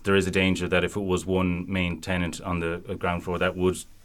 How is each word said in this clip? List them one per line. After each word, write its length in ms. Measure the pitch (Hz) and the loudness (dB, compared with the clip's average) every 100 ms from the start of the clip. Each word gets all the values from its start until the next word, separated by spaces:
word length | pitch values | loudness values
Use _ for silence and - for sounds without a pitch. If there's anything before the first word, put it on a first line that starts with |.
there 120 | 98 98 | 2 4
is 120 | 92 | 4
a 40 | |
danger 360 | 92 92 87 90 | 4 2 2 2
that 160 | 90 | 2
if 120 | 87 104 | 0 -2
it 40 | |
was 260 | 98 90 90 | 0 0 0
one 380 | 92 92 87 90 | 2 2 0 -2
main 320 | 98 90 85 | -2 -2 -2
tenant 400 | 95 90 87 - | -4 -2 -2 -4
on 200 | 95 87 | -4 -2
the, 220 | 82 87 87 | -2 -4 -8
uh, 60 | |
ground 300 | 90 90 87 | -6 -2 -2
floor, 140 | 90 87 | -2 0
that 160 | 92 90 | 0 2
would 220 | 92 90 - - | 2 0 -6 -20